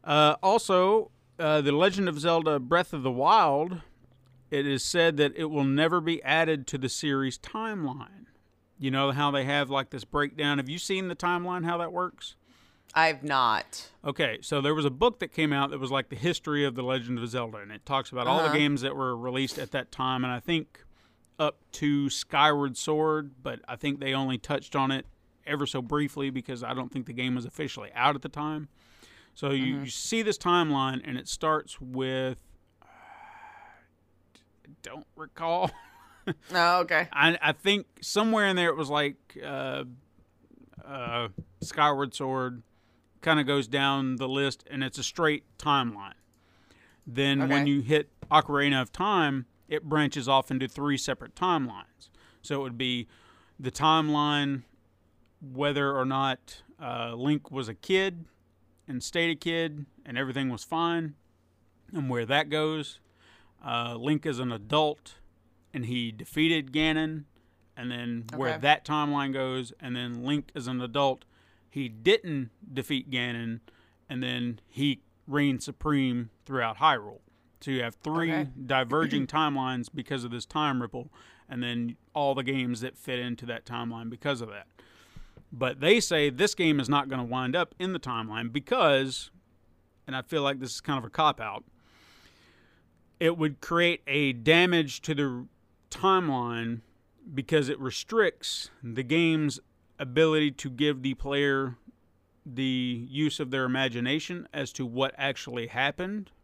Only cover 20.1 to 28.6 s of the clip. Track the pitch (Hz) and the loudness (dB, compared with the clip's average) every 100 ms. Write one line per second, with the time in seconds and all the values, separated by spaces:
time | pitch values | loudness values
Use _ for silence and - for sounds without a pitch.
20.1 | 127 127 123 - 165 156 - - _ _ | 0 -2 -4 0 -2 -2 -18 -20 _ _
21.1 | _ _ - 151 - _ - 147 143 139 | _ _ -2 -2 -2 _ -2 0 2 0
22.1 | - - 143 151 147 139 120 - 151 156 | -4 0 6 6 6 -2 -4 -2 0 2
23.1 | 156 143 131 131 117 - 120 147 139 135 | 0 -4 -10 -10 -10 -12 -4 -4 -2 -2
24.1 | 135 135 127 - 139 - 143 135 135 - | 0 0 -2 -2 -4 -2 0 2 0 -6
25.1 | _ _ _ - 147 139 135 120 147 143 | _ _ _ -6 -2 -2 -4 -2 0 0
26.1 | - 139 131 120 123 120 127 147 135 120 | -2 -4 -4 -6 -8 -4 -6 -6 -8 -8
27.1 | 120 127 123 117 - 147 - 104 117 131 | -4 -2 -2 -4 -8 -8 -8 -10 2 2
28.1 | 139 151 147 151 151 | 2 -8 -8 -6 -6